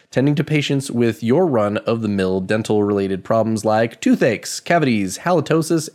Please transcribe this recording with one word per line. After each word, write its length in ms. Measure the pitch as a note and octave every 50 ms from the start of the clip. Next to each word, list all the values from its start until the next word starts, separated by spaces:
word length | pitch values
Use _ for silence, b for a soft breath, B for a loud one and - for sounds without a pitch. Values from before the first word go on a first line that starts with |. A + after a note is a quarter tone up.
| B B
tending 260 | - B2+ C3 D3 D3
to 80 | C#3+ C#3+
patients 480 | - D3+ D3+ C#3 - C#3+ C#3 C3+ -
with 320 | - A#2 A#2+ A#2 A2 - A#2+
your 240 | A2+ B2+ E3 F#3+ E3+
run-of-the-mill 960 | C3 A2+ G#2 G#2 G#2 G#2+ - - A2+ A#2 A2 G#2 G2+ G2 F#2+ F#2 F#2 F#2+
dental-related 840 | F#2 F#2 G#2+ A2 G#2+ - G#2+ G#2+ G#2 G2+ G2+ G2+ G2 F#2+ F#2+ F#2 -
problems 400 | - A2+ A2+ A2 A2 A2 G#2+ G2+
like 380 | A2 G#2+ A2 A#2 A#2+ - -
toothaches, 580 | - B3+ C4 - F3+ C3+ G#2+ F2+ - - - -
cavities, 600 | - - F3 E3+ D3+ C3 A#2 G#2+ G2 F#2 F#2 -
halitosis, 680 | - E3+ F#3 E3 C3+ - D3+ D#3+ D#3 - F3 D#3+ D3+ -